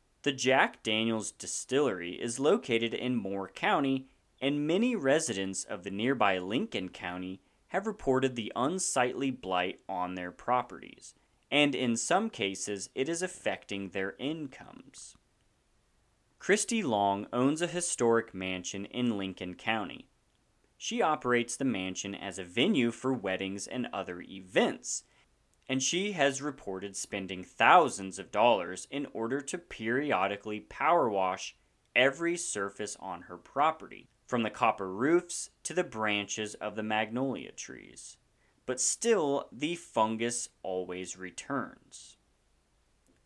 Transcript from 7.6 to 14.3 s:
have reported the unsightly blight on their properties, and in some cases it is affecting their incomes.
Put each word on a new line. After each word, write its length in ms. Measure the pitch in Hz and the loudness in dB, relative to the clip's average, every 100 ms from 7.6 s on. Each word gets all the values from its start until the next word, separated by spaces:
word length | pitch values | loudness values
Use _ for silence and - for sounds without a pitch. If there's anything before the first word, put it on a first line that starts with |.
| _ | _
have 180 | 190 214 | -4 -4
reported 480 | - 139 127 131 120 | -2 2 4 2 0
the 160 | 104 - | -4 -2
unsightly 760 | 135 185 - 131 123 - 135 | 0 0 0 2 0 0 -2
blight 480 | 123 95 90 92 - - | -2 0 0 0 -4 -8
on 240 | 92 90 | -4 -4
their 180 | 90 90 | -4 -8
properties, 840 | - - 123 120 87 98 - - - _ _ _ | -6 0 0 0 -8 -16 -18 -20 -20 _ _ _
and 240 | 139 147 | 4 4
in 240 | 131 120 113 | 4 2 2
some 320 | - 180 226 | 2 2 2
cases 640 | - 98 95 - 101 - | -2 -2 -2 -4 -6 -6
it 160 | 123 135 | -4 -2
is 140 | 165 | -2
affecting 640 | 180 - 107 95 - 98 98 | -4 -4 -4 -4 -6 -6 -4
their 240 | 98 95 - | -4 -4 -4
incomes. 960 | 135 | -6